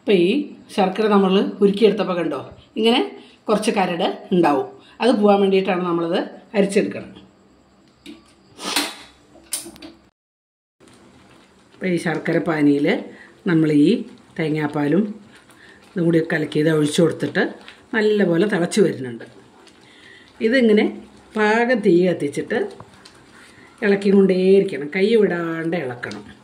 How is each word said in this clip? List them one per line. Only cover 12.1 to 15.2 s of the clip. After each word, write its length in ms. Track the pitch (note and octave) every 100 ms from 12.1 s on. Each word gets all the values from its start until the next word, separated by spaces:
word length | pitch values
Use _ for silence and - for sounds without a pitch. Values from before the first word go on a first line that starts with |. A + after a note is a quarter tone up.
| D#3 - E3 D#3+
പാനിയിൽ 380 | D#3 D3 C#3+ D#3 C4+ - - - _ G3+
നമ്മൾ 180 | D#3+ D#3 D3 D3+
ഈ 20 | A#3 - - _ -
തേങ്ങാപ്പാലും 640 | D#3 D#3 D3+ D3+ C#3+ E3+ G#3+ -